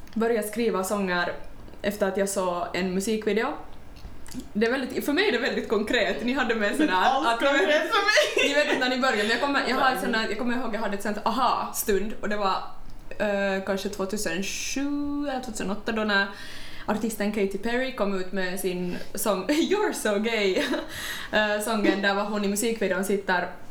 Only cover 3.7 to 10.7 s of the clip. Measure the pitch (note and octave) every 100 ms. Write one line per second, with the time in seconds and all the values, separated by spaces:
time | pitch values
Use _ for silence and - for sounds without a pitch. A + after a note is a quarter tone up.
3.7 | - - - - - - - - G#3 A3+
4.7 | C4+ B3+ - A3 D4 G#4 B3 B3 G#3 B3
5.7 | G#3 A3 B3 F#3 G3+ A3+ C#4 A#3 A#3 G3+
6.7 | - D4+ F#3 G#3 C4+ C#4+ A3+ C#4 D4 F#4+
7.7 | D4+ D#4+ G#4+ G4+ A4 D5 - C4+ C#4+ D4
8.7 | C4+ B3+ C4 C4 G#3+ G#3 A#3 C#4+ C#4 -
9.7 | B3+ C4+ B3+ C4 A3+ G#3+ G#3 B3 G#3+ B3+